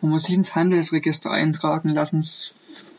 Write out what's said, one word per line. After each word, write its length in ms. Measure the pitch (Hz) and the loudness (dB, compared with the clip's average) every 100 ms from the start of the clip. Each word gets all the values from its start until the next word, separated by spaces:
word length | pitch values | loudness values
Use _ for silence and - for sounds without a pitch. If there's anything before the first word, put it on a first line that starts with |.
man 100 | 156 | -2
muss 140 | 156 165 | 0 0
sich 100 | 180 | 0
ins 180 | 185 | 0
Handelsregister 800 | 165 175 175 160 160 156 147 - | 0 2 2 0 0 0 0 0
eintragen 580 | - 156 156 156 156 156 | 0 0 0 -2 -2 -2
lassen. 300 | 151 151 156 | -2 0 0
Es 80 | 156 | 2
ist 260 | - - - - - - | 2 0 -4 -18 -18 -18